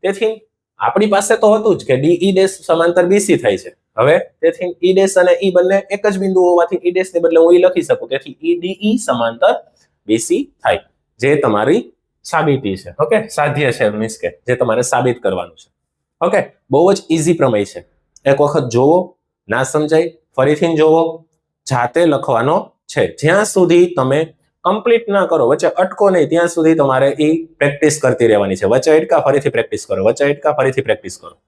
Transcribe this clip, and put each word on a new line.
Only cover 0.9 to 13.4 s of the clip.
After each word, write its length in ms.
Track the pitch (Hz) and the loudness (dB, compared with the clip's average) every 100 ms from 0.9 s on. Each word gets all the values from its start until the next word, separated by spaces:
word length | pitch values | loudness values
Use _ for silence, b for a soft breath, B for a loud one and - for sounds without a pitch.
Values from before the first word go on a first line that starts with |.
| 190 214 | 0 0
પાસે 200 | 202 202 226 | 0 0 0
તો 60 | 214 | 2
હતું 240 | 214 220 170 | 2 2 -2
જ 100 | - | 0
કે 80 | 127 | -2
ડી 140 | 147 175 190 | 2 0 0
ઈ 60 | 185 | 2
ડેશ 180 | 190 - - | 0 -2 -4
સમાંતર 360 | 165 170 175 175 | 0 0 2 2
બી 120 | 202 202 | 0 2
સી 120 | 151 | 0
થાય 160 | 120 95 | 0 -2
છે. 60 | - - _ - | -6 -20 _ -2
હવે 180 | 127 170 - _ | 2 2 0 _
તેથી 280 | 165 165 180 175 180 | -2 -2 -8 -4 0
ઈ 80 | 185 | 2
ડેશ 220 | 190 190 | 2 2
અને 100 | 180 175 196 | 2 2 2
ઈ 40 | 180 | 0
બંને 220 | 180 196 196 196 | 2 0 -2 -4
એક 100 | 208 | -2
જ 60 | 190 | -2
બિંદુ 240 | 190 185 180 | -2 2 2
હોવાથી 320 | 175 170 175 175 | 2 0 -2 -2
ઈ 80 | |
ડેશ 160 | 180 185 | -2 -2
ને 60 | 170 | -4
બદલે 160 | 170 165 | 0 2
હું 80 | 165 175 | 6 6
ઈ 60 | 180 | 4
લખી 200 | 185 151 | 0 -2
શકું. 180 | 123 117 | -4 -4
તેથી 220 | 135 - 127 160 | -8 -8 -10 -4
ઈ 80 | 175 | -4
ડી 160 | 175 190 208 | -4 -6 -2
ઈ 80 | 254 - | -2 -2
સમાંતર 440 | 123 117 117 - - - _ _ _ - | -2 -2 0 0 0 -6 _ _ _ -2
બી 160 | 113 - | -2 0
સી 140 | 190 277 _ | -4 -4 _
થાય, 180 | - 95 - _ _ _ | -2 -2 -4 _ _ _
જે 160 | 131 151 | -2 0
તમારી 380 | 135 104 113 196 - _ _ _ - | 0 0 0 0 -2 _ _ _ -8
સાબિતી 460 | 165 147 135 107 135 | -4 0 -2 -2 -8
છે. 120 | - - | -12 -6
ઓકે, 160 | 156 214 214 | -2 -2 -2
સાધ્ય 360 | - | -4